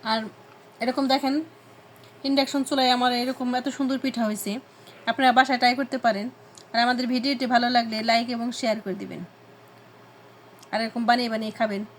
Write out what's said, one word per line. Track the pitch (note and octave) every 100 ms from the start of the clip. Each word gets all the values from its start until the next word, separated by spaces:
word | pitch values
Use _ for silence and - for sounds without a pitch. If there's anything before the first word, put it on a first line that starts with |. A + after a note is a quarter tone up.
| -
আর | A3 A3 - - - - -
এরকম | A#3 B3+ C4+
দেখেন | C4 C4+ C#4+ D#4+ - - - - - - - C4+
ইন্ডাকশন | C#4 C4+ C#4 C4
চুলায় | C#4 B3+ B3
আমার | B3 B3
এরকম | B3 C4 B3 B3
এত | C4 C4
সুন্দর | C4+ C4+
পিঠা | C4 A#3+ A3
হয়েছে, | G#3 - G#3+ - - - - -
আপনারা | A#3 C4 A#3+
বাসায় | B3+ B3+
ট্রাই | B3 B3+
করতে | C4+ C4 A#3+
পারেন। | G3+ A3 - - - -
আর | A3+ A#3+
আমাদের | B3 B3
ভিডিওটি | B3+ C4 C#4+ C4
ভালো | B3 A#3+ B3
লাগলে | A#3 A3 A3+
লাইক | A3+ A#3+ A#3
এবং | A#3+ A#3
শেয়ার | A#3+ A3
করে | G#3 F#3+
দিবেন, | F#3+ F3 F3 - - - - - - - - - - - - - -
আর | A3
এরকম | A3+ A#3 A#3
বানিয়ে | A#3+ A#3+
বানিয়ে | A3 A3 G#3+
খাবেন। | A3 G3 G#3